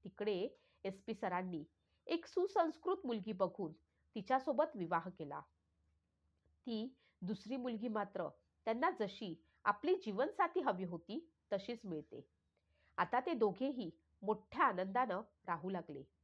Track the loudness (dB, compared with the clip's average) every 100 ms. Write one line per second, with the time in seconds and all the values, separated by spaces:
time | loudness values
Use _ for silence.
0 | -14 -4 0 0 -2 -6 _ _ -8 -6
1 | -8 -2 0 0 -2 -6 -8 _ _ _
2 | -4 -4 0 0 2 4 2 2 -2 -2
3 | 0 -2 -2 0 0 0 -6 -8 _ _
4 | _ -10 2 2 4 2 2 0 0 0
5 | 0 -8 -8 -8 -10 _ _ _ _ _
6 | _ _ _ _ _ _ -4 -4 -4 -10
7 | _ _ -6 -6 -4 -4 -2 -2 -2 0
8 | -2 -2 -4 -6 _ _ -2 2 2 2
9 | -2 -2 -6 -6 _ _ 0 2 2 2
10 | 0 0 0 2 2 4 2 0 -2 -6
11 | -6 -10 -10 _ _ -4 -2 -8 -6 -8
12 | -8 -16 -16 _ _ _ _ _ _ -2
13 | 2 2 2 4 2 4 -2 0 -6 -8
14 | _ _ -2 -2 -2 2 4 4 0 2
15 | 2 0 -4 _ -6 -4 -2 -4 -6 -12
16 | -12 _